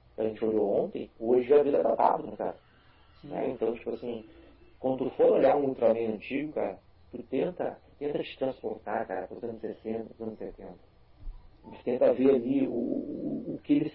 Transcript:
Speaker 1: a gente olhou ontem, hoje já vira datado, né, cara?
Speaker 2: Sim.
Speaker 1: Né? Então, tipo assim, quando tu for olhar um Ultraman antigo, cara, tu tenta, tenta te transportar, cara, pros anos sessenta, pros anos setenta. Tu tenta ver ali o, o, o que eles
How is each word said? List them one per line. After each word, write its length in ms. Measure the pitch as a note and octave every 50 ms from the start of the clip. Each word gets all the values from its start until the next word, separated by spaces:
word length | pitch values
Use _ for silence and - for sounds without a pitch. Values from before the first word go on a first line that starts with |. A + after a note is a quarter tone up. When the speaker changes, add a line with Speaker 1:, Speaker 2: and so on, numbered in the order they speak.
| _ _ _ -
Speaker 1:
a 40 | A2+
gente 200 | A2 A2 G#2+ A#2
olhou 400 | A2 A2 G#2+ - G2+ G#2+ B2 D3
ontem, 260 | F#3+ - - A2 - _ _
hoje 300 | A2+ A#2 - B2+ B2 A#2
já 140 | D3 D3 C#3
vira 200 | C#3 - - -
datado, 440 | - - - - - - E3+ -
né, 100 | - G#2+
cara? 220 | - - - - - _ _ _ _ _ _ _ _ _ _ _ _ -
Speaker 2:
Sim. 60 | -
Speaker 1:
Né? 220 | F2 F#2 - C3
Então, 220 | C3 A2+ A2 A2+ A#2+
tipo 160 | A#2 - A#2+
assim, 380 | A2+ - B2+ A#2+ A#2 A2 A2 - - - - - - _ - - - -
quando 300 | - C3 C3 C3 C3 C3
tu 20 | -
for 160 | - D#3+ - A3
olhar 240 | F#3 C3+ C3 -
um 80 | D3 C#4
Ultraman 500 | C4+ C4 - A#3 A3+ A3+ A3+ A#3 A3 A3
antigo, 380 | G3 - - B3+ - D4+ D#4 D4
cara, 260 | G#2+ G#2+ G#2 F#2 F#2 _ - _ _ - -
tu 120 | - A#2+ -
tenta, 580 | - B2+ C#3 E3 F3+ F3+ - C3 - - - _ - - -
tenta 240 | C#3+ D3 D3+ D#3 C3
te 140 | - - -
transportar, 680 | C3+ C3 B2+ - - A2 G#2+ - - G#2+ G#2+ A2+ A2+
cara, 200 | - F#2+ F#2 -
pros 160 | - A2 A2 A#2+
anos 180 | A2+ A2 A2 A2+
sessenta, 420 | G#2+ G#2 - - A2 A2+ A2+ A2 G#2+ -
pros 80 | -
anos 180 | A2+ A2 G#2+ -
setenta. 520 | G2+ F2+ F2 - G2 F2+ F2+ - - _ _ _ - _ - _ - - - - - - - - -
Tu 220 | - - - -
tenta 280 | - B2 B2+ C#3 C3 B2
ver 160 | B2 B2+ C#3
ali 360 | C3+ B2+ A#2 B2+ C#3 C#3 -
o, 60 | - -
o, 840 | A#2+ - - - - - - - - - - - - - E3+ E3
o 60 | - -
que 120 | - D3
eles 200 | D3 D3+ D#3